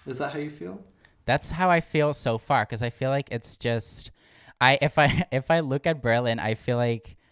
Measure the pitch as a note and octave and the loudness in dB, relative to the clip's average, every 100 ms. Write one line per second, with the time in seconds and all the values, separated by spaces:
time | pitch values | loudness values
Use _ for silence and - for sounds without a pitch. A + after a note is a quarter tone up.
0 | C#3 B2+ C#3+ D3 D3+ - F3 G3+ - _ | -12 -8 -8 -8 -10 -10 -14 -14 -18 _
1 | _ _ - C3+ - D#3+ F#3 E3+ - D#3 | _ _ -2 -2 -2 -2 2 2 2 0
2 | D3 C#3+ B2 A2+ - C3+ G#2+ A2 A#2+ - | 0 0 -2 -2 0 0 0 -4 -6 -4
3 | C3 C#3 - A#2+ - - B2 A#2 - - | -2 -2 -4 -8 -10 -6 -2 -2 -4 -12
4 | - - _ _ - _ B2+ C#3 C#3 - | -16 -20 _ _ -20 _ 4 4 2 4
5 | C#3+ A2+ - C3 - E3 C#3+ C#3 E3 D3+ | 4 4 0 -2 0 0 0 -2 -2 -2
6 | A#2+ A#2 B2 A2+ G#2+ A2 - A#2+ A#2+ A2+ | 2 2 2 -2 -2 -4 -2 0 0 -2
7 | - - _ | -6 -20 _